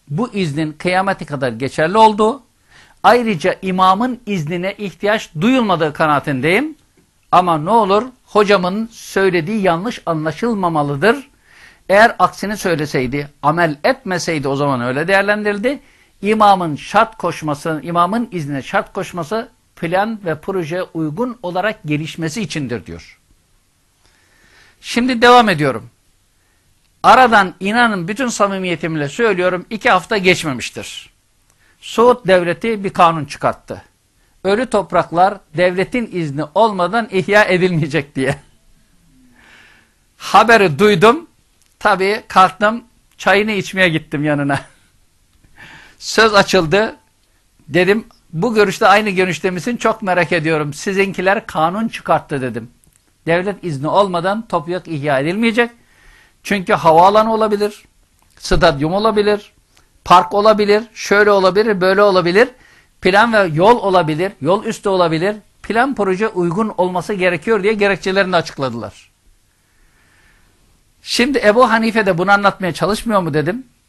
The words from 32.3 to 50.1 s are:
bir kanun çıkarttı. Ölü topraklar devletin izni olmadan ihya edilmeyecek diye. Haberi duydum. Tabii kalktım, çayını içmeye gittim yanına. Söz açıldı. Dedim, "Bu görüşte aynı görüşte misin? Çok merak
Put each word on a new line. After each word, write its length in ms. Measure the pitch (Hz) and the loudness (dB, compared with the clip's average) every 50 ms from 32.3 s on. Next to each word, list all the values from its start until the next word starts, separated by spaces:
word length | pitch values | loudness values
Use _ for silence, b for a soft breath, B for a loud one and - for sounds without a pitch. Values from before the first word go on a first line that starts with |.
| 190 180 175 170 175 - - 226 226 208 196 | 2 2 2 0 -4 -4 -4 -6 -6 -4 -6
bir 60 | 185 | -6
kanun 360 | - - 180 165 165 160 143 | 2 2 2 2 2 0 -6
çıkarttı. 580 | 143 - - - 123 110 - _ - 110 101 - _ _ _ _ _ _ _ _ _ _ _ - | -10 -10 -4 -4 -4 -4 -4 _ -16 -16 -16 -16 _ _ _ _ _ _ _ _ _ _ _ -2
Ölü 220 | 190 202 214 262 | -2 -2 -2 -2
topraklar 720 | - - 208 180 165 180 175 160 - 165 170 180 196 202 190 _ _ 156 | -2 -2 -2 -2 0 -2 -2 -2 0 2 2 2 2 2 -4 _ _ -2
devletin 520 | 160 180 185 180 185 190 - - 247 226 175 | 0 0 0 0 -2 -4 -4 -4 -6 -6 -4
izni 320 | 175 180 165 147 135 147 151 147 _ | -6 -6 -6 -6 -6 -6 -8 -4 _
olmadan 520 | 190 220 226 202 185 175 175 202 233 220 - | 0 2 2 2 -2 -2 -2 -2 -4 -4 -2
ihya 320 | - 190 151 - 202 208 208 | -4 -4 -2 2 2 2 2
edilmeyecek 720 | - 185 180 180 185 180 156 156 147 135 160 143 - _ | 2 2 0 0 0 0 -2 -2 -2 -2 -4 -6 -4 _
diye. 200 | 131 131 127 143 - - _ _ _ _ _ _ _ _ _ _ _ _ _ 262 262 262 247 247 b b b b b b b b b b b b b b b _ | -4 -2 -2 -4 -6 -8 _ _ _ _ _ _ _ _ _ _ _ _ _ _ _ _ _ _ b b b b b b b b b b b b b b b _
Haberi 600 | _ - - - 190 220 226 233 220 196 180 143 127 | _ -10 2 4 4 6 6 6 4 4 2 2 2
duydum. 480 | 202 208 208 165 196 226 254 330 339 _ _ _ _ _ _ _ _ _ _ _ | 4 4 4 6 4 4 4 2 -4 _ _ _ _ _ _ _ _ _ _ _
Tabii 440 | - 220 202 185 190 196 208 233 - | 0 0 0 2 0 -2 -2 -4 -8
kalktım, 560 | _ - 196 185 175 175 - 208 214 233 233 - _ _ _ _ _ _ | _ 4 4 4 4 4 0 -2 -2 -2 -4 -10 _ _ _ _ _ _
çayını 340 | _ - 196 190 202 208 220 | _ 0 2 2 2 2 0
içmeye 380 | 214 190 180 - - 190 185 175 | -4 -4 -6 -6 0 0 2 2
gittim 340 | 156 160 151 - - 143 147 | 2 -2 -6 -6 -6 -4 -2
yanına. 360 | 151 147 143 143 139 139 135 - - _ _ _ _ _ _ _ _ _ _ _ _ _ _ _ _ B B B B B B B B B B | -2 -2 -2 -2 -2 -4 -4 -6 -12 _ _ _ _ _ _ _ _ _ _ _ _ _ _ _ _ B B B B B B B B B B
Söz 340 | - - - - 220 220 208 | -12 -4 2 2 2 4 4
açıldı. 640 | 202 190 - - 190 170 151 170 202 220 233 - - _ _ _ _ _ _ _ _ _ _ _ _ _ | 2 2 4 2 0 2 2 0 0 0 -2 -6 -12 _ _ _ _ _ _ _ _ _ _ _ _ _
Dedim, 380 | - 131 175 180 185 202 - - - _ _ _ _ - | -4 0 0 2 2 2 0 -2 -10 _ _ _ _ -6
"Bu 200 | 156 190 247 220 | -4 -4 -2 2
görüşte 340 | 214 208 190 170 - 226 | 2 2 0 0 2 4
aynı 220 | 190 196 214 214 208 | 4 4 4 2 0
görüşte 420 | 185 180 185 185 165 - - 190 | -2 0 -2 -2 -2 -4 -4 -4
misin? 260 | 180 180 - 247 240 | -4 -4 -6 -6 -6
Çok 240 | - - 226 220 - | -2 -2 -2 -2 -2
merak 300 | 214 190 | -2 -2